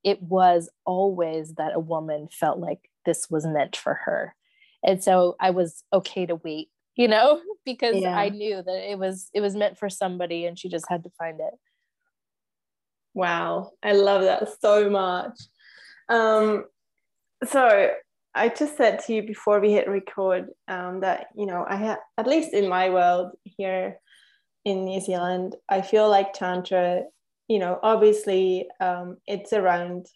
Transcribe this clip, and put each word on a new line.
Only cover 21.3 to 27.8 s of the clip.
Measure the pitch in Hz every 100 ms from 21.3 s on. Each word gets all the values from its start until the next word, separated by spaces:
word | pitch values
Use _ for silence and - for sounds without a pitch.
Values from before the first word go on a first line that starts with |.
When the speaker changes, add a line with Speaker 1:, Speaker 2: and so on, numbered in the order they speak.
| -
Speaker 2:
you |
know, | 202 175 -
I | 196
ha-, | 220 - - -
at | 233
least | 311 311
in | 208 196
my | 180 190
world | 180 175 180 185 -
here | 190 - 190 185 190 190 _ _ _ _ _ _
in | 202 190 190
New | 190
Zealand, | 190 180 175 185 185 - -
I | 196
feel | 190 214 214
like | 202 196
Tantra | - 185 180 180 185 180 180 - _ _ _ -
you | 214
know, | 180 180